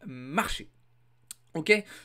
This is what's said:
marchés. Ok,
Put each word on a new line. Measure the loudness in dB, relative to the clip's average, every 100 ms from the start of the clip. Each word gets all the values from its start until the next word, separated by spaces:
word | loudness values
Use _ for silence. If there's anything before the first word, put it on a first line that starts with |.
| -14
marchés. | -12 -4 0 0 -2 -10 -20 _ _ _ _ -20 -20 _
Ok, | 0 4 4 2 -14